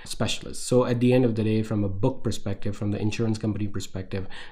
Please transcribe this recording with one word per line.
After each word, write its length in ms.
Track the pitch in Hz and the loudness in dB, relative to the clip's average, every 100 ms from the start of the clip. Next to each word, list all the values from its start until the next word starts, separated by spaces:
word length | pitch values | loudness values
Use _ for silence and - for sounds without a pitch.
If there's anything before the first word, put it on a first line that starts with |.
specialists. 600 | - - 110 - - - | -8 -2 -2 -2 -6 -8
So 200 | - 123 | 2 2
at 160 | 127 120 | 4 4
the 120 | 123 | 4
end 120 | 127 | 6
of 100 | 127 | 4
the 80 | 107 | 2
day, 220 | 110 110 | 2 2
from 180 | 107 107 | 2 0
a 60 | 101 | 0
book 340 | 95 131 - | 2 0 0
perspective, 540 | 113 - 107 98 104 101 | -2 -2 -2 -2 -2 -2
from 160 | 104 | -2
the 80 | 101 | 0
insurance 360 | 104 101 113 110 | 0 0 0 0
company 300 | 110 101 104 | -2 -2 -2
perspective, 640 | 101 - 95 95 98 92 - - | -4 -4 -6 -6 -4 -4 -6 -10